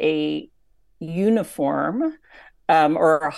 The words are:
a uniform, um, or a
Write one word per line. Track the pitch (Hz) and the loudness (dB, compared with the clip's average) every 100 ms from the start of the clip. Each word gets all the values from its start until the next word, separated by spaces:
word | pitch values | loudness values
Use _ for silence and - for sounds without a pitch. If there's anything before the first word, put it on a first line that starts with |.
a | 156 156 151 151 - _ _ _ _ - | 0 0 -2 -4 -8 _ _ _ _ -16
uniform, | 160 170 202 220 185 - 139 143 151 220 320 311 _ - - _ - | -10 -2 0 0 -2 -4 -2 -2 -2 -2 -4 -6 _ -20 -20 _ 0
um, | 160 151 160 | 2 4 4
or | 165 151 | 2 2
a | 147 | 0